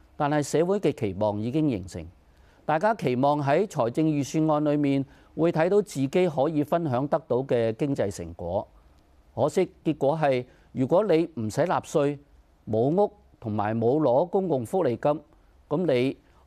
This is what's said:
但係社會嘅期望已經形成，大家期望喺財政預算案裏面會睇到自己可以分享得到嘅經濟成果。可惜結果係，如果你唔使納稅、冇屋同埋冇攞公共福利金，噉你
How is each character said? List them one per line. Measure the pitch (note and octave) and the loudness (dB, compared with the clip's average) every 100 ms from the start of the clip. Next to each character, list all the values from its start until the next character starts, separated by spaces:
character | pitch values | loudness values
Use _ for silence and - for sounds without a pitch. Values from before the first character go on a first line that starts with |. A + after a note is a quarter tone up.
| _ - | _ -4
但 | C#3+ | 0
係 | D3+ | 0
社 | C#3 D3+ F3 | 0 0 2
會 | G3+ | 2
嘅 | E3 | 0
期 | - G#2 F#2 | 0 -4 0
望 | G#2+ G#2 | -2 0
已 | A2+ | -2
經 | D3+ D#3 | 0 0
形 | G2+ F#2 | -2 -6
成， | F2+ E2+ - _ _ - _ - | -12 -14 -20 _ _ -20 _ -4
大 | D#3 | 0
家 | G#3 | 0
期 | A3+ D3+ B2 | 0 -2 2
望 | C#3+ D3 | 2 2
喺 | C#3 D#3 G#3 | 2 2 0
財 | D3 A#2+ | -2 -2
政 | D3+ D#3+ | 0 0
預 | D3 | 0
算 | C3+ D#3+ D#3 | -2 0 2
案 | D3 D3+ | 2 2
裏 | D3 | 0
面 | C#3+ C#3 C3+ - - - | 0 0 -4 -12 -14 -2
會 | E3+ | 0
睇 | D#3 F3 | 2 2
到 | G#3 | 2
自 | - D3 C3+ | 0 -4 0
己 | F#3 F3+ | 2 0
可 | C#3+ D3 | 2 0
以 | D3+ C#3+ | 0 0
分 | E3+ D#3+ | 0 0
享 | A#2+ C#3+ | -2 -2
得 | D#3+ - | -4 -2
到 | B2 | -2
嘅 | C3+ B2 A2+ A2+ | 0 0 0 -2
經 | D3 C#3 | -4 -2
濟 | G2+ | -4
成 | - E2 | -4 -12
果。 | F2 E2+ G2 - - _ _ _ _ _ | -10 -4 -4 -6 -18 _ _ _ _ _
可 | - C#3+ | -2 -2
惜 | F#3+ F3+ - | 0 -2 -4
結 | D#3+ D3 | -4 0
果 | C#3 D#3+ | 0 0
係， | D3 B2+ B2+ - _ | 0 0 -4 -18 _
如 | A#2+ C3 | -4 2
果 | F3 G#3+ | 2 4
你 | D#3+ E3+ - | 2 2 -4
唔 | G#2+ | -4
使 | C3+ | -2
納 | F3 C#3+ | 0 0
稅、 | - D#3+ C#3+ C#3+ - - _ _ - | -2 0 0 -2 -12 -20 _ _ -4
冇 | G#2+ C3 F3+ | 0 2 2
屋 | G#3 - _ - | 0 -2 _ -12
同 | A2 | -6
埋 | G#2 G#2 | -2 -2
冇 | A2+ A#2 D3+ | 0 2 2
攞 | C#3+ B2+ F3 | 4 2 2
公 | G3 F#3 | 0 0
共 | C#3 A2+ | -2 -2
福 | F#3+ | 0
利 | D3 A#2 | 0 0
金， | D3 D3+ - _ _ _ - | 0 -2 -6 _ _ _ -6
噉 | D3 F3 | -2 2
你 | B2+ C3 - _ _ | 2 0 -4 _ _